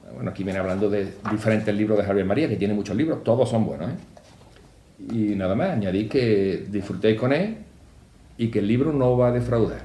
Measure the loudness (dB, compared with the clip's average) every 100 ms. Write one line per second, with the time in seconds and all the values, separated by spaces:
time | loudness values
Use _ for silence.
0 | -16 -10 -8 -6 -6 -4 -4 0 0 0
1 | -4 -8 -4 -2 2 0 0 0 2 2
2 | 2 0 2 0 0 0 0 -2 -2 -2
3 | 0 -2 0 2 2 2 0 -2 -6 -8
4 | -12 -20 -20 -20 -20 -20 -20 -20 -20 -18
5 | -6 -2 0 0 0 0 0 0 0 -2
6 | 0 0 4 4 2 -2 -4 -6 -6 0
7 | 2 2 2 2 0 -4 -14 -20 -20 -20
8 | -20 -20 -20 -4 -2 0 2 2 2 2
9 | 2 4 4 2 0 2 0 -2